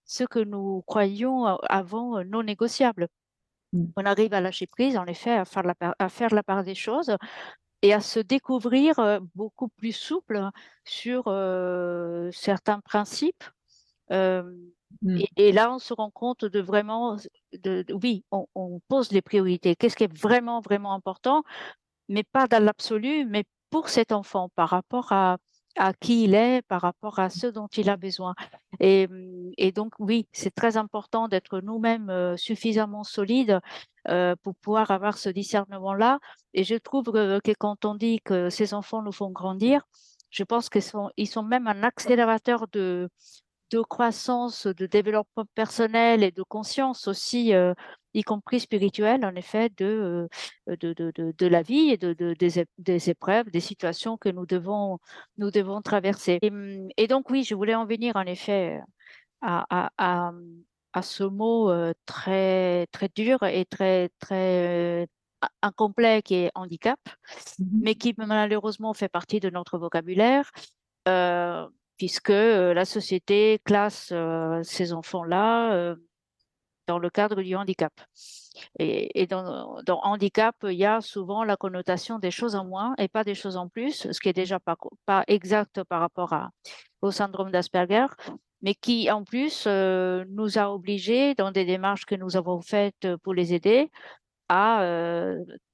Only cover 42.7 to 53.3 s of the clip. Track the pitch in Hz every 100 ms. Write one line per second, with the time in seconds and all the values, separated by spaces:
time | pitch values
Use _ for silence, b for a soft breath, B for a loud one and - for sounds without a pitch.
42.7 | 214 185 180 180 _ b b _ _ -
43.7 | 226 226 - 233 220 - 247 240 - 202
44.7 | 180 185 208 202 214 208 - 208 - 220
45.7 | - 226 226 233 226 190 175 185 214 208
46.7 | - 269 247 202 196 - 240 226 190 180
47.7 | 180 B B _ 220 214 208 - 247 -
48.7 | 208 196 - 214 262 208 180 - 214 233
49.7 | 196 196 220 190 175 170 B B B -
50.7 | 175 170 165 165 160 165 160 180 170 160
51.7 | 277 311 214 180 170 175 165 175 170 165
52.7 | - 180 175 175 165 -